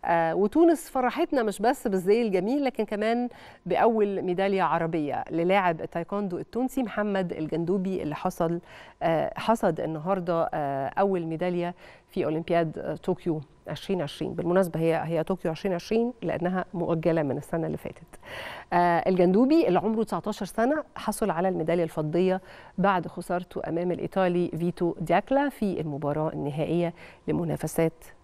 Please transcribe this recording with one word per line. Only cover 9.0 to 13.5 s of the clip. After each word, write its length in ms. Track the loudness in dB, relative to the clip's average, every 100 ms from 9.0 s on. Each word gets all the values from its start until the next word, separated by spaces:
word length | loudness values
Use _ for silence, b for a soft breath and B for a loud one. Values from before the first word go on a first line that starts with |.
آه، 300 | 0 2 0 -2
حصد 440 | 0 2 2 0
النهاردة، 680 | -4 -4 -2 -2 0 0 0
آه، 320 | -2 -2 -2 -4
أول 400 | 0 2 2 -2
ميدالية 480 | -2 -2 -2 -4 -8 B B _
في 160 | -4
أولمبياد، 540 | -2 -2 0 2 2 -4
آه، 160 | -8
طوكيو 460 | -6 -2 -2 -2 -4 -6